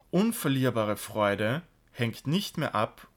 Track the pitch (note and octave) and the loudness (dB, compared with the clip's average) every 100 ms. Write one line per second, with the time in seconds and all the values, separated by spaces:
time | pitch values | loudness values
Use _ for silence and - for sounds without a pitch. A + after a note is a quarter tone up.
0 | _ F3 A3+ A3+ D3+ C3+ C3 A2+ G#2+ G#2 | _ 2 2 0 0 2 2 2 0 -2
1 | - A2 G#2 G2+ G#2+ C#3+ - _ _ - | -4 0 2 2 0 -2 -6 _ _ -4
2 | A#2 - C3+ F3+ - - C#3+ G#2 A2+ - | -4 -2 -2 -2 -2 -4 -2 0 -2 -4
3 | - | -20